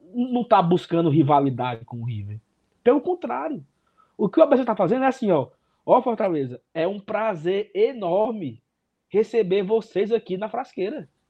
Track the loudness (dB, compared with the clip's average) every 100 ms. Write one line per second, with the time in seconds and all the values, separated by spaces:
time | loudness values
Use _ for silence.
0 | -10 -6 -2 -2 2 4 4 0 0 0
1 | 2 4 4 4 2 -2 -6 -8 -12 -10
2 | -8 -8 -10 -14 _ _ _ _ 2 2
3 | 0 -6 -6 -6 -8 -10 -14 _ _ _
4 | _ -4 0 4 6 4 2 0 2 2
5 | 0 0 2 2 0 _ _ _ 2 2
6 | 2 -2 -2 -2 -4 -8 _ -4 -4 -4
7 | -6 -4 -2 -2 -4 -4 -4 0 0 0
8 | -2 0 0 -4 -8 -12 _ _ _ _
9 | _ -2 0 0 0 0 0 -2 -2 -4
10 | 0 -2 -4 -8 -6 -8 -8 -6 -6 -8
11 | -14 _ _